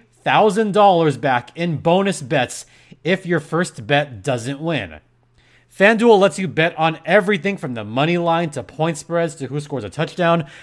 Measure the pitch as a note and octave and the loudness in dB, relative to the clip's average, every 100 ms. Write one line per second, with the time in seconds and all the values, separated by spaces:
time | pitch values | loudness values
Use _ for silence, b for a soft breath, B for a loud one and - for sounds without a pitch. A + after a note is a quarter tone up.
0 | _ _ - C#3 G#3+ G3 G#3+ G3+ G3+ F3 | _ _ 0 4 4 2 0 4 6 6
1 | D#3+ A#2+ C#3 B2 - D#3+ F3 D3 E3 F3+ | 2 0 0 0 -2 -6 -4 -2 2 2
2 | G3 - B2 C#3+ A#2+ - - b b b | 0 -4 -2 -2 -2 -6 -16 b b b
3 | D#3 F#3 E3+ E3+ - D#3+ F3+ - A2 C#3+ | -4 -4 0 -4 -2 -4 -4 -8 -2 -2
4 | D3 A2 A#2 B2 A#2+ C#3 D#3+ D3 F#2 D2+ | -2 -6 -4 -4 -6 -8 -4 -4 -6 -14
5 | _ _ _ b b b b - G3 A3+ | _ _ _ b b b b 2 4 6
6 | A#3 G#3 F#3+ G3 F3+ B2 E3 D#3+ D#3+ D#3+ | 6 6 4 0 -4 0 -2 0 -2 -2
7 | D#3 G3 F#3+ G3+ G3 G3 D3 A#2 G#2 A#2+ | 2 2 2 -2 -2 -6 -6 -8 -4 0
8 | D#3 F3 E3+ E3 E3+ C#3 G#2 - D#3+ D#3+ | 0 0 0 0 -2 -6 -12 -4 -4 -4
9 | - E3+ E3+ D3 C3 C#3+ D3 C3+ G2+ C#3+ | -4 -2 -2 -6 -8 -8 -6 -8 -8 -6
10 | D#3 - E3+ E3+ D3+ B | -6 -2 0 0 -2 B